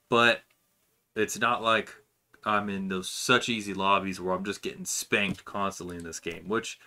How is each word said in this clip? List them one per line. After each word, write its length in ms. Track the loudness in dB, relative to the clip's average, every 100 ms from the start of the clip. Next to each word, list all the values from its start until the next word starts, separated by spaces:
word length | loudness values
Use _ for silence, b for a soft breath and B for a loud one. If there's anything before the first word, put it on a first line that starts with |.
| 2
but 320 | 6 6 4 -2 _ _ _ _ _ _ -2
it's 220 | -2 2
not 240 | 2 2
like 320 | 2 2 0 -12 _ _ _ _ 0
I'm 220 | 0 0
in 200 | -4 -2
those 200 | -4 -4
such 400 | -2 2 4 2
easy 280 | -2 -4 0
lobbies 440 | 4 4 2 -4
where 140 | -2
I'm 100 | -2
just 200 | -2 -6
getting 220 | -8 -8 -6
spanked 600 | -6 0 0 0 -4 -8
constantly 520 | -4 -4 -4 -10 -10
in 60 |
this 160 | -10 -10
game, 260 | -10 -10 -4
which 320 | -4 -4 -10